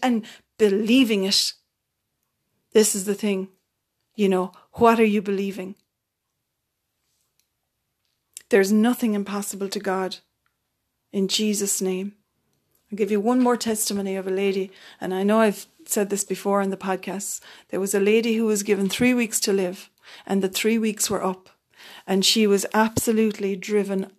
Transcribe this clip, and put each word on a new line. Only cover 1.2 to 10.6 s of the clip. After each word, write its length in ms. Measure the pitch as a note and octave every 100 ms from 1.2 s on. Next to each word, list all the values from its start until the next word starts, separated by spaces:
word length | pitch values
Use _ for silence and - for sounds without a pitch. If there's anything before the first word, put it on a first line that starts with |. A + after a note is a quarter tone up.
it. 300 | G3 G3 - - _ _ _ _ _ _ _ _ _ _ _
This 240 | A3 G#3+ G3+
is 80 |
the 100 | F#3+
thing. 320 | G3+ G#3+ G3 F#3+ _ _ _ _ _ _ -
You 120 | G3
know, 220 | F#3 F#3 - _
what 260 | - A#3 A3+
are 60 |
you 180 | A3 G#3
believing? 540 | G3+ G3 G3 G3 F#3+ G3+ _ _ _ _ _ _ _ _ _ _ _ _ _ _ _ _ _ _ _ _ _ _ _ _ _ - -
There's 240 | G3+ G3
nothing 420 | G#3+ A3+ B3 A#3+
impossible 540 | G#3 G3+ G3+ G3+ F#3+ G3
to 100 | G3+
God. 380 | F#3+ F#3 F#3 F#3 _ _ _ _